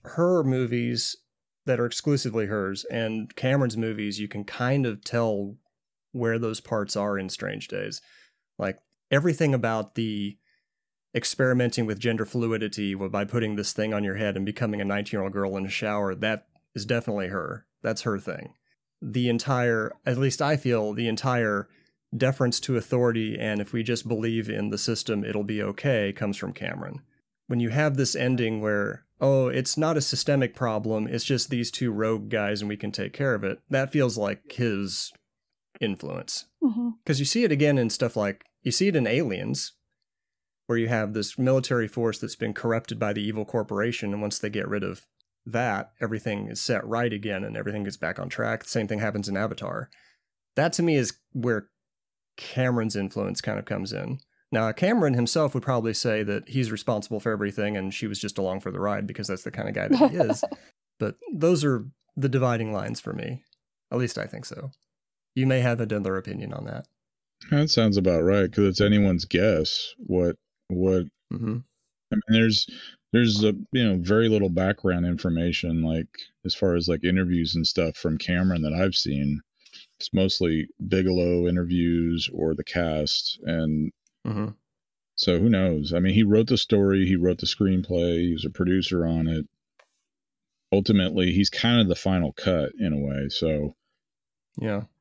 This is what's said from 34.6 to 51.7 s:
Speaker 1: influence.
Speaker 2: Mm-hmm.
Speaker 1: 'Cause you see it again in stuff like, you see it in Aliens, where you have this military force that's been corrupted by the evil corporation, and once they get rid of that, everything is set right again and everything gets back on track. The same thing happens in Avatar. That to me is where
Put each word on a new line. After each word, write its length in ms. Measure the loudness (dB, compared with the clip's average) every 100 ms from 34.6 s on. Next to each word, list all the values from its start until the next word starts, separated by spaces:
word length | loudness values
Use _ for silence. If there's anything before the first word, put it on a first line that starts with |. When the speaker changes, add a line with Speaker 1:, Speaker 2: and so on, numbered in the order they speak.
| -2 0 -2 -4 -6 -10 _ _ _ _ _ -6
Speaker 1:
influence. 640 | -4 -4 -6 -10 -8 -8 -10 -4
Speaker 2:
Mm-hmm. 260 | -2 0 -4 -4 -2
Speaker 1:
'Cause 140 | -2
you 60 | 0
see 180 | 2
it 80 | 2
again 260 | 4 4 4
in 120 | 2
stuff 260 | 0 -2 0
like, 300 | -2 -4 _ _
you 80 | -2
see 160 | 2 2
it 80 | 2
in 100 | 2
Aliens, 680 | 0 0 -4 -4 -4 -6 -12 _ _ _ _ _ _ _ _ -4
where 120 | -2
you 100 | 0
have 260 | 0 -2
this 240 | -4 -6 -2
military 500 | 2 2 2 0 -2
force 320 | -2 -2 -2
that's 160 | -6 -6
been 180 | -6
corrupted 460 | -4 -2 -2 -4 -4
by 140 | -2
the 80 | -2
evil 240 | -4 -4 -4
corporation, 680 | -4 -2 -2 -2 -2 -4
and 100 | -4
once 180 | -4 -4
they 100 | -4
get 180 | -4 -4
rid 160 | -4
of 220 | -4 -8 -14 _ _ _ -6
that, 460 | -2 -2 -2 -6 -8
everything 460 | -6 -4 -6 -6 -6
is 100 | -6
set 260 | -2 -2 -2
right 280 | -2 -2
again 300 | -2 -4 -6
and 120 | -6 -6
everything 280 | -6 -6
gets 120 | -6 -6
back 220 | -6 -6
on 80 | -8
track. 360 | -4 -4 -4
The 60 | -4
same 180 | -4 -2
thing 120 | -2
happens 300 | -4 -4 -4
in 80 | -4
Avatar. 520 | -4 -6 -8 -8 -10 _ _ _ _ _ _ -2
That 180 | 0
to 100 | 2
me 120 | 2 4
is 180 | 2 -4 _
where 380 | -4 -2 -2 -4